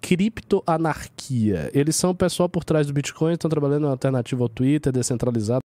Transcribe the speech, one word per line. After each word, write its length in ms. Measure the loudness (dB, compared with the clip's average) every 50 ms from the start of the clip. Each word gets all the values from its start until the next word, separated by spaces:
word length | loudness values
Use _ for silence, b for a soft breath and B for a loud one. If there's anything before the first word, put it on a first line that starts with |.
criptoanarquia. 1700 | -2 0 2 2 2 0 -2 -6 -4 -2 -2 0 0 0 0 0 0 -2 -2 -4 -8 -16 _ -14 -8 -4 -2 0 2 2 0 0 -2 -2 0
Eles 220 | 0 2 2 0
são 160 | 0 0 0
o 40 | 2
pessoal 320 | 2 0 0 0 0 0 0
por 140 | -2 -2 -2
trás 240 | 0 0 2 2
do 60 | 0 0
Bitcoin, 400 | -2 -2 -4 -4 -2 0 0 0
estão 160 | 0 -2 -2
trabalhando 340 | 0 0 0 2 2 2 0
em 20 |
uma 60 | 0
alternativa 500 | 0 0 0 0 0 0 -2 -2 -2 0 0
ao 60 | 0
Twitter, 420 | 0 0 2 2 2 2 2 0
descentralizada 680 | 0 0 0 0 -2 0 0 0 0 0 0 0 0 -2 0